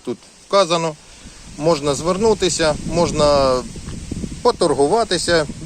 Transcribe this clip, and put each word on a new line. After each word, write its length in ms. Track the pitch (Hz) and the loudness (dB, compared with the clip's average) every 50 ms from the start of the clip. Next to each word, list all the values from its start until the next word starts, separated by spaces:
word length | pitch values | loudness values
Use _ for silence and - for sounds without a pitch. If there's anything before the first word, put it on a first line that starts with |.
| - | -8
тут 140 | 127 117 - - - - - - | -8 -8 -8 -10 -20 -20 -20 -6
вказано. 500 | - 196 196 190 156 175 170 165 160 151 - - - - - - - - - - - - | 0 2 2 4 4 0 -2 -2 -4 -6 -10 -20 -20 -20 -20 -20 -20 -20 -18 -20 -18 -12
Можна 380 | - 143 165 170 143 143 147 139 | -2 2 2 2 2 0 -2 -2
звернутися, 840 | 123 151 170 185 185 220 226 214 - 190 175 - - 165 156 143 - - | -2 -2 -2 0 2 2 2 2 2 0 -2 0 0 0 0 0 -2 -4
можна 760 | 165 165 170 170 156 139 151 151 147 143 143 135 131 127 127 120 117 - - - - - - - - - - - - - - | -4 0 0 0 0 2 2 2 4 4 4 4 2 2 0 -2 -6 -12 -12 -12 -12 -12 -12 -10 -10 -8 -8 -8 -10 -10 0
поторгуватися 1040 | - 240 240 - 190 160 139 127 143 147 185 233 226 196 190 165 - - 170 165 151 143 - - 160 | 0 0 2 2 0 0 2 2 2 2 2 2 0 0 -2 -4 0 0 2 2 0 -2 -6 -12 -12